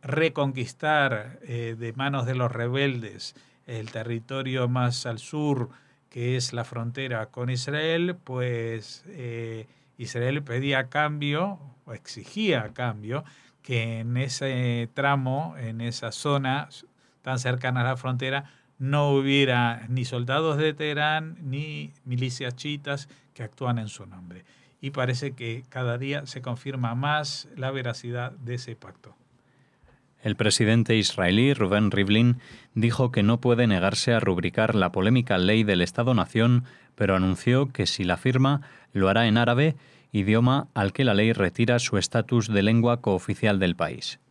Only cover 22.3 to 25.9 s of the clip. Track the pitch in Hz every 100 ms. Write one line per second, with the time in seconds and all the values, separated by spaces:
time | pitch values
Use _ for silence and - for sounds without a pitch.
22.3 | 123 131 123 151 147 143 139 - - _
23.3 | - 113 - 127 120 107 - 95 92 90
24.3 | 90 - _ _ _ 135 139 127 123 143
25.3 | 127 117 117 131 131 127